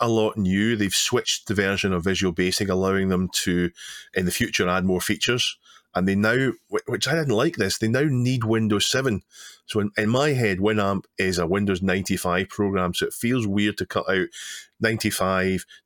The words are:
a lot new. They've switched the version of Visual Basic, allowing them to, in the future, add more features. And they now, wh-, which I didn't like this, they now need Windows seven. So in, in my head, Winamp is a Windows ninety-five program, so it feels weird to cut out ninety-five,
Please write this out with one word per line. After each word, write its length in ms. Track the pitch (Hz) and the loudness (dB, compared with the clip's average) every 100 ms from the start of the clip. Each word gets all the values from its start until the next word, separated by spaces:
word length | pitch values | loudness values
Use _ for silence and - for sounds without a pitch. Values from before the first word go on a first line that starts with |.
a 60 | 120 | 2
lot 280 | 113 104 107 | 2 2 0
new. 380 | 92 190 110 117 | 0 2 2 2
They've 180 | 101 | 0
switched 540 | - - 185 - - - | 0 0 0 -2 -4 -2
the 60 | |
version 400 | 98 95 98 101 | 0 2 2 0
of 100 | 90 | 0
Visual 300 | 90 92 95 | 0 0 0
Basic, 340 | 85 92 - 98 | 0 0 0 0
allowing 380 | 92 95 98 95 | 0 2 2 2
them 220 | 92 90 - | 0 0 -2
to, 280 | - 87 87 - - - - | 0 0 0 -4 -18 -18 -8
in 120 | 95 90 | -4 -2
the 60 | |
future, 360 | - 110 - 90 | -2 -2 0 0
add 160 | 92 92 | 0 0
more 160 | 90 | 0
features. 560 | - 107 - 123 - - _ - _ | -2 -2 0 0 -2 -6 _ -20 _
And 120 | 92 92 | -2 0
they 100 | 98 | 2
now, 360 | 110 123 135 - - | 2 2 0 -4 -4
wh-, 200 | 104 - | -6 -4
which 180 | 120 127 | -4 -2
I 80 | 165 | -2
didn't 140 | 147 107 | 0 0
like 180 | 160 - | 0 0
this, 220 | 95 - | -2 0
they 100 | 110 | 0
now 160 | 127 | 2
need 400 | 151 127 123 131 | 0 0 0 0
Windows 420 | 110 113 110 104 - | 0 2 2 2 0
seven. 360 | 131 131 98 - - - - - | 0 0 -2 -6 -20 -20 -20 -4
So 140 | 110 | -2
in, 120 | 104 - | -2 0
in 120 | 107 | 0
my 200 | 127 151 | 2 2
head, 260 | 131 110 92 | 2 2 2
Winamp 460 | 104 107 98 98 - - | 2 2 2 0 -4 -4
is 220 | 95 87 | -2 0
a 80 | 82 | 0
Windows 340 | 98 101 92 | 0 2 0
ninety-five 680 | 95 92 92 90 92 90 95 | 2 0 0 -2 0 0 -2
program, 440 | - 101 95 90 | -2 -2 0 -2
so 120 | - - | -2 -4
it 80 | |
feels 340 | - 120 127 107 | -2 -2 0 0
weird 300 | 101 104 104 | 0 0 -2
to 80 | 92 | -4
cut 240 | 107 - | -4 0
out 180 | 95 90 - - - - - | 0 0 -6 -16 -16 -18 -4
ninety-five, 840 | 110 113 104 - 95 95 95 92 - - | -2 0 -2 0 0 2 0 -2 -6 -16